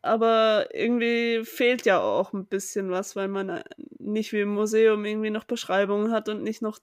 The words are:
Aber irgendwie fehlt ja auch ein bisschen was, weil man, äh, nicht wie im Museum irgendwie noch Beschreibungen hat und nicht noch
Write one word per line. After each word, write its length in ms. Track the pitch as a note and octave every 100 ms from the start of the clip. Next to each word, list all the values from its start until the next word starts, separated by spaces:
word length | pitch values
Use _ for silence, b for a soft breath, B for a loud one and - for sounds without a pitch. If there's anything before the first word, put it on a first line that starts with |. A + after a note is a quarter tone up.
Aber 640 | - A3 A3+ A3+ A3 G#3+ -
irgendwie 680 | - A3+ A#3+ A#3 A#3 A#3 A#3
fehlt 400 | A3+ - B3 B3
ja 160 | A#3+ F#3
auch 320 | G#2 G#2+ F#3+
ein 140 | G3+ F#3+
bisschen 440 | G3 - G#3 F#3+
was, 240 | F3+ F#3+ -
weil 120 | G3
man, 200 | G3 F#3+
äh, 140 | E3+ - - - -
nicht 340 | - G#3+ G#3+
wie 80 | G#3+
im 140 | G3+
Museum 500 | G3+ G#3+ A3 A3 G#3+
irgendwie 260 | G#3 G#3+ A3
noch 140 | G#3+
Beschreibungen 680 | - A#3 - F#3+ G3 G3+ G#3+
hat 160 | A3+ G#3+
und 140 | G#3+
nicht 200 | G#3 A3
noch 160 | A3 G#3+